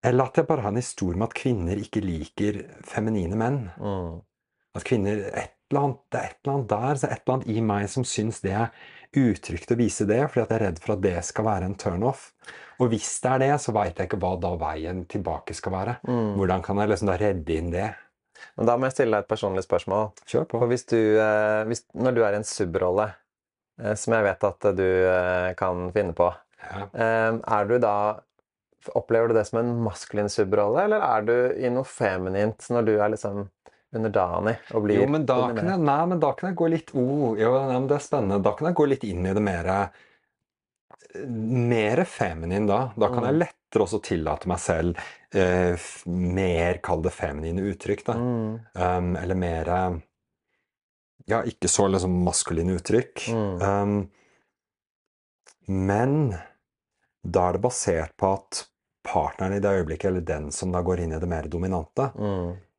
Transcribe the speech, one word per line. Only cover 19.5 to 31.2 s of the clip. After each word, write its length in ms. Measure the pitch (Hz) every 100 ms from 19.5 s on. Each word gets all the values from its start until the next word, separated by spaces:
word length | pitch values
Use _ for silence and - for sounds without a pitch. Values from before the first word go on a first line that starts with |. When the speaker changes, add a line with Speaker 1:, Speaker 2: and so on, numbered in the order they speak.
| 95
Speaker 2:
spørsmål. 460 | 95 90 - 98 107 - -
Speaker 1:
Kjør 160 | 127 165
på. 80 | 117
Speaker 2:
For 80 | 120
hvis 160 | 123 -
du, 60 | 117 110 107
eh, 380 | 107 107 107 107 110
hvis, 200 | 117 _ -
når 220 | 127 120
du 40 | 110
er 80 | 101
i 40 |
en 60 | 110
subrolle, 580 | - 95 87 90 92 107 - _ _ _ _ _ _
eh, 160 | 104 107
som 180 | -
jeg 120 | 113 101
vet 160 | 92
at 240 | 104 92 104 95
du, 80 |
eh, 680 | 92 92 92 92 90 90 90 90
kan 320 | 95 90 90 98
finne 180 | 98
på, 140 | 82 87 - _ _ -
Speaker 1:
Ja. 180 | 98 98
Speaker 2:
eh, 480 | - 113 113 113 113 -
er 180 | 107 101
du 120 | 120
da, 160 | 117 104 104 107 _ _ _ _ _ _ -
opplever 360 | - - 113 117
du 40 | 110
det 80 | 104
som 120 | 113
en 120 | 120 120
maskulin 460 | 113 - - 104 104
subrolle, 540 | - 98 101 104 127
eller 160 | 202 214
er 200 | 175 110